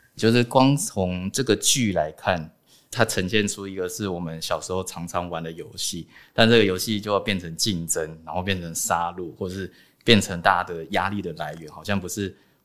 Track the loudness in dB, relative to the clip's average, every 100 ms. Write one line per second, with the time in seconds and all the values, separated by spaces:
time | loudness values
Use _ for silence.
0 | _ 0 4 4 6 6 6 6 0 -2
1 | -2 -2 -4 -2 2 2 2 2 2 2
2 | -2 -2 -2 -2 -4 -14 _ _ _ 0
3 | 2 2 0 0 0 -4 -8 -6 -6 -4
4 | -4 -4 -6 -8 -4 -6 -4 -4 -4 -8
5 | -6 -6 -4 -6 -8 -10 -14 -8 -6 -6
6 | -12 -18 -8 4 6 8 6 2 -2 -4
7 | 0 0 0 -2 -4 -4 -2 -2 -2 -2
8 | -4 -8 -8 -6 -2 -4 -4 -6 -2 0
9 | 0 -6 -10 -8 -8 -6 -10 -12 _ _
10 | 4 4 4 2 4 4 0 -8 -4 -2
11 | -2 -4 -6 -8 -8 -10 -14 -12 -4 -4
12 | -2 -6 -6 -8 _ _